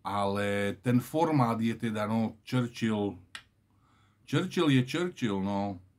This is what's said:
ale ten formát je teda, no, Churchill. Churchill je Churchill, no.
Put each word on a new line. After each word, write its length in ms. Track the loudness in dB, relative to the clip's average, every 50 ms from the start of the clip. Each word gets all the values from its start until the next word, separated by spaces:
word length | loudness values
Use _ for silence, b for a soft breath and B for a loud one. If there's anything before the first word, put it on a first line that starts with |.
ale 720 | _ -4 -2 0 0 0 0 0 -2 -2 -2 -2 -2 -2 -4 -2
ten 160 | 0 2 2
formát 640 | 2 2 0 0 0 2 2 4 2 2 2 0 0
je 160 | 0 -2 -2
teda, 320 | -2 -4 -4 -2 -2 -2 0
no, 320 | 0 0 0 -2 -4 -10
Churchill. 800 | _ -2 -2 -2 -2 -2 -4 -2 -2 0 0 0 0 -2 -4 -8 -18 _ _ -20 _ _ _ _ _ b b b b b b b b b b b b
Churchill 480 | -2 -2 -2 -2 0 0 2 4 6 6
je 80 | 4
Churchill, 640 | 4 2 -2 -2 -2 -2 -4 -4 -2 -2 0 0 -2
no. 320 | -2 -2 -2 -2 -4 -6 -10 -14 _ _